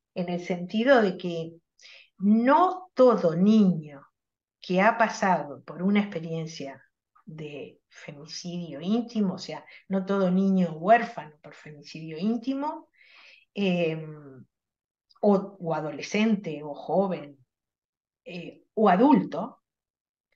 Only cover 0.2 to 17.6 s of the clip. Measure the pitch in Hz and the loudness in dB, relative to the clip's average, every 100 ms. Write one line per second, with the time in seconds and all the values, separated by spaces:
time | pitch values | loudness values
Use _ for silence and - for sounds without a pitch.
0.2 | 180 175 - 180 180 220 240 262 202 180 | -6 -6 -4 -6 -4 -2 4 4 4 -2
1.2 | 180 170 165 165 _ _ - - _ - | -6 -6 -8 -14 _ _ -20 -20 _ -2
2.2 | 196 220 240 302 370 359 - - 254 220 | 2 4 6 4 4 0 -4 4 6 6
3.2 | 175 165 196 220 196 160 151 139 - _ | 2 2 4 6 6 2 -4 -14 -20 _
4.2 | _ _ _ _ - 185 208 233 220 - | _ _ _ _ -2 2 4 4 0 0
5.2 | 202 175 143 - - - 185 208 202 170 | 0 0 -2 -12 -14 -4 0 2 0 -4
6.2 | 165 165 156 - 135 135 _ _ _ _ | -8 -8 -8 -10 -14 -14 _ _ _ _
7.2 | - 156 151 143 117 - _ - - 143 | -20 -16 -14 -14 -16 -20 _ -20 -18 -18
8.2 | 160 - 175 175 165 139 175 226 233 220 | -16 -14 -10 -10 -10 -8 -2 -2 -2 -2
9.2 | 196 - - 151 - - - 190 185 196 | -2 -2 -8 -12 -14 -20 -6 -4 -2 0
10.2 | 185 185 196 190 175 156 175 233 220 - | 2 2 2 2 0 0 4 4 4 -10
11.2 | 151 - 151 - - 147 143 156 160 156 | -16 -18 -20 -20 -20 -20 -18 -14 -12 -6
12.2 | 202 233 247 269 294 320 - _ _ - | -4 -2 -4 -6 -6 -8 -12 _ _ -20
13.2 | - - _ - 196 175 165 160 156 151 | -20 -20 _ -4 -2 0 0 -4 -10 -16
14.2 | 143 131 - _ _ _ _ _ _ _ | -18 -20 -20 _ _ _ _ _ _ _
15.2 | 214 190 - - 170 156 156 143 - 208 | 2 2 0 -10 -6 -4 -6 -8 -4 0
16.2 | 220 208 170 147 147 143 - 180 196 165 | 2 0 -2 -8 -10 -10 -2 0 0 -2
17.2 | 147 143 _ _ | -10 -20 _ _